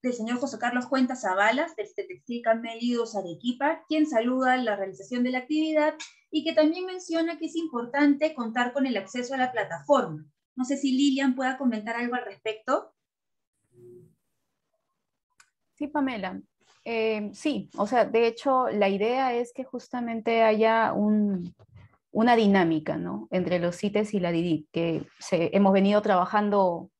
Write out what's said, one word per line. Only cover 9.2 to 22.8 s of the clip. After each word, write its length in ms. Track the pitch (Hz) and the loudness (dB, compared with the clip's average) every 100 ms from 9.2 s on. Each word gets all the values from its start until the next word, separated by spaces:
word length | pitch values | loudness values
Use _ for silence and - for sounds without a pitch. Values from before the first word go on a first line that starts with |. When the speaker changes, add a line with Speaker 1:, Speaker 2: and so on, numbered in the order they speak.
| 247 | -6
Speaker 1:
a 40 | 269 | -2
la 140 | 254 | -2
plataforma. 760 | 240 196 - - 277 165 151 - _ _ - | -2 -6 -8 2 2 2 -8 -14 _ _ -8
No 100 | 254 | -4
sé 120 | 277 | -2
si 140 | 277 | 0
Lilian 440 | 262 285 269 277 254 | 2 2 4 0 0
pueda 220 | 262 262 | -2 0
comentar 380 | 262 214 208 233 | -2 -2 -6 -6
algo 200 | 240 240 | -4 -4
al 100 | 226 | -8
respecto. 680 | 196 220 214 - 302 - _ _ _ _ _ _ _ _ _ 359 359 - _ _ _ _ _ _ _ _ _ _ _ _ _ _ _ _ _ | -10 -8 -8 -2 -4 -4 _ _ _ _ _ _ _ _ _ -20 -20 -20 _ _ _ _ _ _ _ _ _ _ _ _ _ _ _ _ _
Speaker 2:
Sí, 120 | 294 | -6
Pamela. 540 | 294 269 233 190 190 196 _ _ _ - | -2 -2 -4 -8 -8 -14 _ _ _ -6
Eh, 440 | 226 220 214 208 | -2 0 -2 -4
sí, 360 | - 302 233 - - | -4 -4 -4 -6 -6
o 80 | 208 | 0
sea, 200 | 247 214 | 2 2
de 220 | 220 233 | 4 2
hecho, 420 | 226 277 262 247 | 0 0 2 2
la 200 | 208 196 | 2 0
idea 460 | 196 214 254 262 240 | 2 0 0 0 -2
es 160 | 240 | -4
que 100 | - | -8
justamente 760 | 262 247 - 247 240 226 220 226 | -10 -10 -8 -8 -6 -4 0 4
haya 520 | 220 214 220 226 220 | 4 6 4 4 2
un, 600 | - 208 214 208 190 175 - _ - - _ _ | 2 2 4 2 0 -6 -14 _ -20 -20 _ _
una 240 | - 240 233 | 0 4 6
dinámica, 640 | 208 196 170 160 | 6 6 4 0